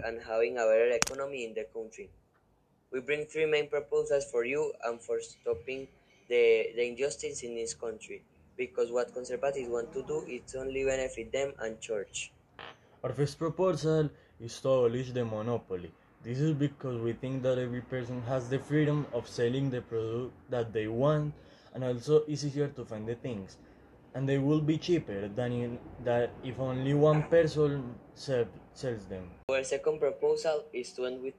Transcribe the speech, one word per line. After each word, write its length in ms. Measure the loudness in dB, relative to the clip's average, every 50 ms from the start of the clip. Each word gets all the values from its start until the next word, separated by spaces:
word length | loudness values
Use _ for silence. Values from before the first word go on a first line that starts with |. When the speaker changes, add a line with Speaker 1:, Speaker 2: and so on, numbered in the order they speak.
| -4
Speaker 1:
and 160 | -6 -6 -6
having 360 | -6 -2 2 2 2 2 2 2
a 80 | 4 6
better 240 | 6 6 6 6
economy 540 | 4 4 2 2 0 -4 -6 -6 -6 -6 -8
in 80 | -6 -6
the 120 | -8 -8 -8 -8
country. 360 | -12 -12 -12 -12 -16 -16 -16 -18 _ _ _ _ _ _ _ _ _ _ _ _ _ _ _
We 80 | -6 -6
bring 260 | -2 -2 -2 -2 -4
three 200 | -4 -2 0 0
main 240 | 2 2 2 2 0
proposals 560 | -2 -4 -2 0 0 0 2 2 2 0 0 0
for 140 | 0 0 0
you 300 | 0 0 -2 -2 -2 -4 -4 -4
and 160 | -6 -6 -6
for 200 | -6 -4 -4 -4
stopping 680 | -4 -8 -14 -8 -2 -2 -2 -2 -4 -8 -8 -8 -10 -12 -16 _ _ _ _ _ _ 0
the, 460 | 4 6 8 8 8 6 4 2 0
the 100 | 0 -2 0
injustice 520 | 0 -2 -2 -2 -2 -2 -6 -8 -8 -8 -8
in 120 | -8 -6
this 180 | -6 -6 -6 -6
country, 480 | -6 -8 -8 -8 -8 -10 -14 -14 -14 -16 _ _ _ -20 -14 _ -6
because 340 | -6 -4 -2 -2 0 0
what 220 | 0 0 -2 -2 -4
conservatives 560 | -8 -8 -6 -4 -2 0 0 0 0 -2 -2
want 240 | -2 -2 -2 -4 -6
to 100 | -8 -6
do 220 | -4 -4 -4 -4 -6
is 260 | -8 -10 -10 -10 -10
only 280 | -8 -6 -4 -2 0 0
benefit 480 | 2 2 0 -2 -4 -4 -8 -8 -4
them 220 | -2 -2 -2 -2 -4 -6
and 180 | -6 -8 -8 -8
church. 540 | -6 -4 -4 -4 -4 -6 -8 -10 -10 -10 _ _ _ _ _ -18 -16 -16 -16 _ _ _ _ _
Speaker 2:
Our 120 | -6 -4 0
first 260 | 0 0 0 0 -2
proposal 680 | -4 -2 0 2 2 2 2 2 2 2 4 4 4 2 0 -6 -20 _ _ -12
is 180 | -12 -12 -10 -4
to 100 | 2 4
abolish 400 | 4 6 6 4 4 2 -2 -2
the 120 | -2 -2 -2
monopoly. 680 | 0 -2 -2 -2 0 -2 -2 -2 -4 -8 -6 -8 -8 -14 _ _ _ _ -14
This 200 | -8 -6 -2 0
is 100 | 0 0
because 480 | 2 2 0 -2 -2 -4 -8 -6 -4 -2
we 140 | -2 -2 -2
think 300 | -2 -4 -4 -4 0 0
that 160 | 2 2 2
every 200 | 0 -2 -2 -4
person 420 | -6 -4 -4 -4 -4 -4 -6 -6 -4
has 260 | -2 -2 -2 -2 0
the 100 | -2 -2
freedom 480 | -2 0 2 2 4 4 2 0 0 -2 -4
of 120 | -4 -4
selling 440 | -4 -2 0 2 2 2 2 0 0
the 100 | 0 -2 -4
product 500 | -4 -4 -2 -2 -2 -2 -4 -4 -6 -10 -14 -10 -4
that 240 | -2 -2 -2 0 -2
they 160 | -2 -2 0
want, 440 | 0 2 4 4 4 4 2 -2 -6 -8 -14 -20 -20 -20 -20 -16
and 120 | -10 -6 -2
also 400 | -2 -2 -2 2 6 6 6 6 4
it's 160 | -2 -4 -2
easier 240 | -2 -2 0 -2 -2
to 160 | -2 -8 -10
find 240 | -8 -8 -6 -4 -4
the 60 | -6
things. 440 | -4 -4 -6 -6 -6 -8 -12 -14 -20 -20 -20 -20 -20 -20 -20 -20 -20 -20 -12 -6
And 120 | -2 0 2
they 120 | 2 4
will 200 | 4 4 4 4
be 200 | 4 2 0 0
cheaper 480 | 2 2 2 2 2 0 -4 -4 -4 -4
than 240 | -2 -2 -2 -2
in, 280 | 0 -2 -2 -4 -6 -8 -10 -14 -12 -6 0
that 280 | 2 2 4 2 2 -2 -6 -8
if 160 | -8 -4 -4
only 360 | -2 -2 -2 0 0 2 4
one 260 | 6 8 8 8 6
person 720 | 4 6 6 6 6 6 4 2 2 2 2 0 -4 -6 -10 -14 -18 -20 -18
sell, 300 | -12 -6 -2 0 0 0 0 -4 -16 -20 -20 -14
sells 320 | -8 -6 -6 -6 -6 -8
them. 240 | -10 -10 -10 -10 -12 -16 -12 -4 -2
Speaker 1:
Our 140 | 0 0 0
second 360 | 0 -2 -2 0 0 0 2
proposal 640 | 2 0 0 2 2 2 2 2 2 0 0 0 -2 -4 -8
is 180 | -8 -8 -8 -6
to 120 | -4 -4
end 160 | -4 -4 -4
with 140 | -6 -8 -10